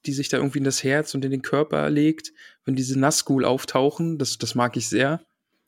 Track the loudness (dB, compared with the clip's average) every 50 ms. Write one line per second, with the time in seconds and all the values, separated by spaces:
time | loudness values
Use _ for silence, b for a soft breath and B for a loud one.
0 | -8 -6 -4 -4 -2 -2 0 0 0 0 0 0 0 0 0 0 0 0 0 0
1 | 0 -2 -4 -4 -4 -2 -4 -4 -2 -2 0 0 0 0 0 0 0 2 2 4
2 | 4 2 2 0 -6 -14 B B B B B B _ -2 -2 -2 -2 0 0 2
3 | 2 2 2 0 0 0 2 2 4 2 2 0 -2 -2 0 2 2 2 2 0
4 | -2 -2 -2 -2 -4 -4 -4 -4 -6 -4 0 0 0 0 0 -2 -4 -2 0 2
5 | 2 2 0 -2 -6 _ _ _ _ _ _ _ _